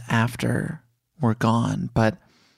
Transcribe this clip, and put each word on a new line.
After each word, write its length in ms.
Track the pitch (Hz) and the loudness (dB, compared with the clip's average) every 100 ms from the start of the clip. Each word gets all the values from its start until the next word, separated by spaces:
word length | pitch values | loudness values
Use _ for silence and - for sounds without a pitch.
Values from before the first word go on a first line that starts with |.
| - | 0
after 760 | 117 117 - 120 120 101 - _ _ _ - | 0 0 -2 -2 -2 -4 -8 _ _ _ -2
we're 100 | 120 | 0
gone, 540 | 110 113 117 107 101 - | 2 2 2 0 -2 -2
but 240 | 117 110 - _ _ _ | 2 2 0 _ _ _